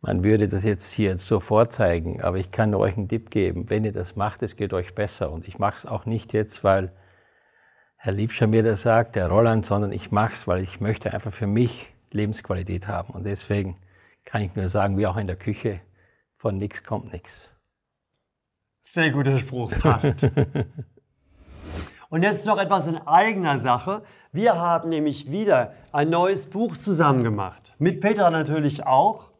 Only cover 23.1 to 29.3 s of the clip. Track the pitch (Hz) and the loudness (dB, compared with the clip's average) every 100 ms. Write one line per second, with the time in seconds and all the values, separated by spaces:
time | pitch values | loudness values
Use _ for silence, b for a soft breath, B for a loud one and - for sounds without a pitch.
23.1 | 170 214 196 170 139 123 123 143 208 B | 4 6 2 0 0 2 0 0 -6 B
24.1 | B B 151 226 180 170 165 165 160 151 | B B 0 2 4 2 0 0 -2 -2
25.1 | 135 143 165 214 143 117 B B 147 151 | -4 -8 -4 2 2 2 B B -2 2
26.1 | 170 180 196 - 196 226 165 - 170 156 | 2 2 0 -4 -4 -4 -4 -2 4 4
27.1 | 135 117 104 95 - _ _ 165 185 202 | 4 2 -2 -6 -10 _ _ 0 2 0
28.1 | 214 180 165 139 151 147 - - 131 190 | 4 4 4 -2 0 -2 -2 2 4 4
29.1 | 220 - | 0 -12